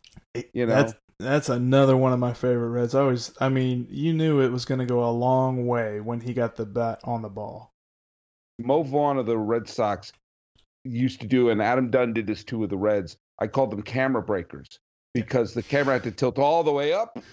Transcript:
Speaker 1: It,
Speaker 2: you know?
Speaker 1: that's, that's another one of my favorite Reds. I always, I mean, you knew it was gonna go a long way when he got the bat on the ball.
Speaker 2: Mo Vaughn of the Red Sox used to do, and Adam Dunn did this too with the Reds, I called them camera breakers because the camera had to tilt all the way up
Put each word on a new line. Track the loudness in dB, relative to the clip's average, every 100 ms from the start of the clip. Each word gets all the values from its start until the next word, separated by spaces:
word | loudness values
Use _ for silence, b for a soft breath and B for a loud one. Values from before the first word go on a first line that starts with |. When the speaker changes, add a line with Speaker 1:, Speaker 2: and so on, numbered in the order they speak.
| _ -20 -12
Speaker 1:
It, | -12 -8
Speaker 2:
you | -2 2
know? | 2
Speaker 1:
that's, | 2 -2 _ -8
that's | -2 0 0
another | -2 4 6 6 6
one | 4
of | 2
my | 0
favorite | -2 0 0 0
Reds. | -2 0 2
I |
always, | 2 2 -4 -2
I | 0
mean, | 2 0 -2 -4
you | -4 0
knew | 2 2 4
it | 2
was | 0 -2
gonna | -2 0
go | 2 2
a |
long | 2 2 4 2 0 0
way | 0 -2 -4
when | -6 -6
he | -4
got | -2 -2 -4
the | -6
bat | -2 -2 -4
on | -6 -6
the | -6
ball. | -10 -12 -12 -18 _ _ _ _ _ _ _ _ -6
Speaker 2:
Mo | 0 0
Vaughn | 2 0 2 0
of | 0
the | 0
Red | 0 -2 -2
Sox | -2 -2 -2 -8 -20 _ _ _ _ _ _
used | -8 -2 -2 -2
to | 0
do, | 4 4
and | 4
Adam | 2 2 2
Dunn | 2 2
did | 0 -4
this | -6
too | -6 -4
with | -4
the | 0
Reds, | 0 0 -2 -12 _ -6
I | -2
called | 0 0
them | -2
camera | -6 -2 0 0
breakers | -2 -4 -4 -14 -18 -20 _ _ _
because | -6 -2 0 0
the | -4
camera | -2 0 2
had | 0
to | -2
tilt | -2 -2 2
all | 2 2
the | 2
way | 0 0
up | 0 -4 -8 -14